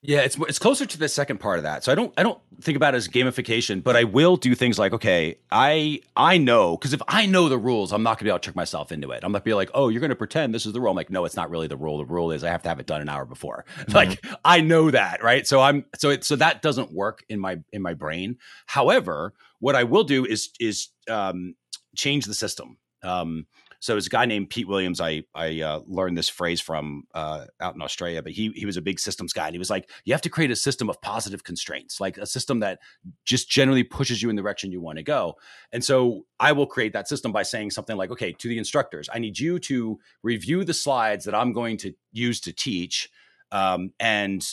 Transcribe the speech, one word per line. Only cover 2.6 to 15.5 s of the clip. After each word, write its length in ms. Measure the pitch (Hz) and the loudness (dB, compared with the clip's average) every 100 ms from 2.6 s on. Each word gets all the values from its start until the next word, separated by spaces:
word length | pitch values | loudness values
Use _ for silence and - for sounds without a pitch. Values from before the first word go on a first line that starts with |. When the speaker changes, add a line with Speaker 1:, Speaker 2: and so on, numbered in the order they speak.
Speaker 1:
think 140 | - 143 | -2 2
about 160 | 147 | 4
it 40 | 127 | 2
as 100 | 110 | 0
gamification, 760 | 123 127 123 123 113 - 95 | 0 0 0 -2 -2 0 -2
but 120 | 127 117 | 4 4
I 80 | |
will 340 | 117 104 165 180 | 6 6 6 6
do 160 | 127 | 4
things 240 | 123 123 104 | 4 2 4
like, 160 | 98 | 2
okay, 460 | 110 110 87 80 - _ | 2 2 4 2 -4 _
I, 500 | 101 135 156 151 147 _ - | 4 4 4 0 -4 _ 2
I 220 | 143 185 | 6 6
know, 400 | 135 120 90 85 | 8 6 6 2
'cause 160 | 139 | -2
if 80 | 143 - | -4 0
I 180 | 202 208 | 2 4
know 240 | 185 165 | 4 4
the 80 | 131 | 2
rules, 340 | 113 117 92 | 2 0 0
I'm 120 | 101 | 0
not 140 | 113 110 | 0 0
gonna 60 | 104 | 0
be 40 | |
able 100 | 90 | -2
to 40 | |
trick 120 | - 90 | -2 -6
myself 360 | 85 80 73 | -6 -6 -8
into 180 | 80 69 | -8 -8
it. 120 | 60 | -6
I'm 80 | 90 | -4
not 80 | 101 | -2
gonna 100 | 113 | 0
be 20 | 104 | 0
like, 160 | 95 | 0
"Oh, 160 | - 135 | 2 2
you're 100 | 113 | 2
gonna 160 | 151 123 | -2 -4
pretend 380 | 107 160 143 | -2 -2 -2
this 140 | 113 110 | -2 -4
is 60 | |
the 60 | 107 | -2
rule." 120 | 120 | 0
I'm 40 | 92 | 0
like, 140 | 78 | -2
"No, 160 | 92 85 | -4 -4
it's 100 | - | -4
not 140 | 82 | -6
really 180 | 82 80 | -4 -6
the 80 | 71 | -6
rule. 200 | 78 76 | -6 -6
The 80 | 73 | -4
rule 260 | 87 82 | -2 -2
is 120 | 80 | -2
I 60 | 85 | -2
have 120 | 85 | -4
to 80 | 85 | -4
have 100 | 76 | -6
it 60 | 62 | -6
done 160 | 78 | -6
an 80 | 73 | -6
hour 160 | 71 69 | -8 -10
before." 400 | 65 67 57 - | -12 -12 -12 -14
<laughs> 60 | - | -14
Speaker 2:
Mm-hmm. 140 | - 202 | 2 4
Speaker 1:
Like, 280 | 139 95 - - 151 | 4 0 -8 0 6
I 160 | 175 | 6
know 300 | 156 165 160 | 8 6 6
that, 320 | 131 95 87 | 4 2 0
right? 240 | 117 127 | 4 4
So 140 | 127 | 6